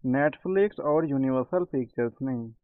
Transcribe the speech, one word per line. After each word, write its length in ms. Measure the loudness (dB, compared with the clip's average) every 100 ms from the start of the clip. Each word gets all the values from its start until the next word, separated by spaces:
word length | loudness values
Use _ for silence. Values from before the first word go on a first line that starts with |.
Netflix 760 | 0 2 0 0 -2 2 0 0
और 260 | 0 2 2
यूनिवर्सल 580 | 0 0 0 0 -2
पिक्चर्स 500 | -2 -4 -4 -2 -4 -2
ने। 300 | -4 -4 -6 -12